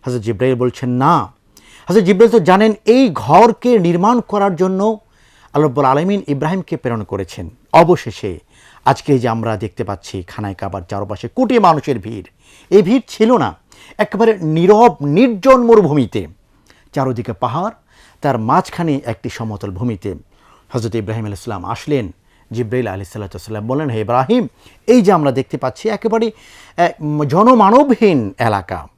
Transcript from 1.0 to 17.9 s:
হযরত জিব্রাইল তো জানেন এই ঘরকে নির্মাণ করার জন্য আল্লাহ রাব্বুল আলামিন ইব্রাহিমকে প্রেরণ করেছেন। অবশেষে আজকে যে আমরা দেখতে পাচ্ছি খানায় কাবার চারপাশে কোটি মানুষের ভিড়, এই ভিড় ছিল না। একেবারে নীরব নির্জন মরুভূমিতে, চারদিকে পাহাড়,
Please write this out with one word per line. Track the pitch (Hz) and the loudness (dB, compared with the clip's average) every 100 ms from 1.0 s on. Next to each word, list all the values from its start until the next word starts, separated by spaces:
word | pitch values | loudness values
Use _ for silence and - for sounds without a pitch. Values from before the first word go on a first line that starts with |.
| 139 170 113 _ _ _ _ - - | 2 0 -2 _ _ _ _ -20 0
হযরত | 185 | 2
জিব্রাইল | 180 196 226 | 2 4 6
তো | 226 | 6
জানেন | 170 185 220 208 - | 4 4 4 0 2
এই | 247 262 | 4 4
ঘরকে | 143 123 165 233 - 247 233 | 0 4 6 6 2 2 2
নির্মাণ | 170 170 202 247 | 2 0 2 0
করার | - 208 202 165 | -2 -2 0 0
জন্য | 185 190 | -2 0
আল্লাহ | 208 214 _ _ _ _ _ 143 | -2 -4 _ _ _ _ _ 0
রাব্বুল | 151 127 135 | 0 2 2
আলামিন | 135 180 202 - | 2 0 -2 -4
ইব্রাহিমকে | 143 147 190 - 160 | -4 -2 -4 -6 -8
প্রেরণ | 127 117 | -4 -6
করেছেন। | 101 101 95 - 85 - _ | -6 -8 -8 -12 -16 -16 _
অবশেষে | - 170 170 - - 104 87 _ _ _ _ - | 4 4 2 -2 -10 -10 -10 _ _ _ _ -2
আজকে | 131 - 135 | -2 0 0
যে | 117 | 0
আমরা | 113 113 107 | -2 -4 -4
দেখতে | 107 - | -8 -8
পাচ্ছি | 101 98 - 98 | -8 -8 -10 -12
খানায় | 87 - 104 | -12 -10 -10
কাবার | 92 98 95 | -8 -10 -10
চারপাশে | 87 101 101 101 - | -10 -8 -8 -10 -10
কোটি | - 247 247 | -4 0 2
মানুষের | 196 156 143 120 | 2 0 -2 -6
ভিড়, | 92 113 87 _ _ _ _ | -8 -14 -16 _ _ _ _
এই | 196 | 2
ভিড় | 180 254 - | 4 0 -2
ছিল | - 220 240 | -2 2 2
না। | 117 80 _ _ - - | 0 -6 _ _ -20 -6
একেবারে | 208 202 226 208 | -6 0 0 0
নীরব | 156 156 180 214 233 156 | -2 0 4 6 6 2
নির্জন | 143 156 254 214 262 262 | -2 2 2 2 4 4
মরুভূমিতে, | 233 220 170 147 113 110 82 - _ _ _ _ _ | 6 4 4 0 -2 -6 -10 -18 _ _ _ _ _
চারদিকে | - 131 120 117 | -6 -4 -4 -8
পাহাড়, | 113 120 131 190 - _ | -6 -6 -4 -8 -10 _